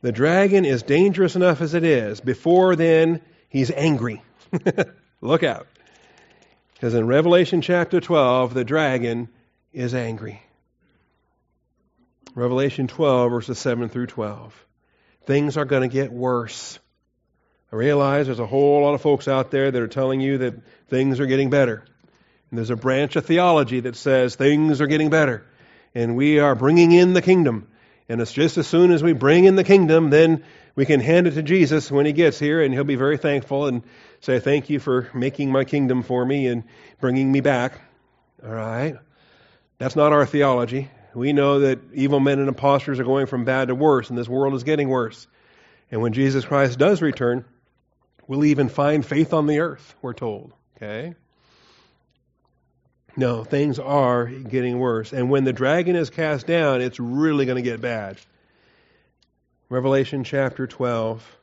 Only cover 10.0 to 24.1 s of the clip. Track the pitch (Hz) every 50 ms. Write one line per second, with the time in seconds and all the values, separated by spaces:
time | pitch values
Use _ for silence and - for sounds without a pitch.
10 | 120 113 113 107 110 107 104 104 _ _ _ _ _ _ _ _ _ _ _ _
11 | _ _ _ _ _ _ _ _ _ _ _ _ _ _ _ _ _ _ _ _
12 | _ _ _ _ _ - _ 123 120 120 127 131 139 143 - - 135 120 - -
13 | 165 143 131 123 123 120 120 120 107 - 123 - - 139 120 120 120 113 - 123
14 | 123 120 - - 110 104 104 - 113 110 _ _ _ _ _ _ _ _ _ _
15 | _ _ _ _ _ - 135 143 143 147 135 151 147 131 143 135 127 127 117 135
16 | 135 127 120 123 123 127 127 120 117 113 - - - - - - _ _ _ _
17 | _ _ _ _ _ _ _ _ _ _ _ _ _ _ - 110 117 143 147 143
18 | 139 135 139 143 147 131 127 113 120 104 120 139 143 143 143 147 143 143 147 139
19 | - 151 143 135 - - 135 131 131 127 - 139 135 139 127 123 117 110 - 139
20 | 131 131 135 135 135 135 139 135 127 123 113 117 117 _ _ _ _ _ - 131
21 | 131 139 135 120 143 131 131 135 139 135 135 143 135 120 110 104 - _ _ _
22 | _ _ _ _ _ _ _ _ _ _ - 117 113 110 123 110 110 131 135 131
23 | 147 139 - 160 143 - 165 170 180 180 170 156 139 110 123 127 120 127 120 -
24 | - 143